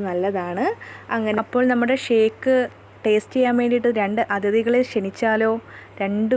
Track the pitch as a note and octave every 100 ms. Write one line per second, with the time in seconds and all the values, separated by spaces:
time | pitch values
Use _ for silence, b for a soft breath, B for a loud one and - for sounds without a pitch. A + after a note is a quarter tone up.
0 | G3 F3 F#3+ G3 F3 F3+ E4 A#4 B B
1 | - A3+ A3 G#3+ A3 B3 B3+ A#3+ A#3+ C4
2 | - A3+ A3 A3 C4 B3+ A#3+ - - -
3 | A3 G#3+ - C4 B3 A#3+ A#3+ A#3+ A#3+ A3
4 | G3 G#3+ - G3+ G3+ A3 A3+ B3 B3 A3
5 | G3 - A3+ A3 A3 A3+ B B B -
6 | G3 G#3 A3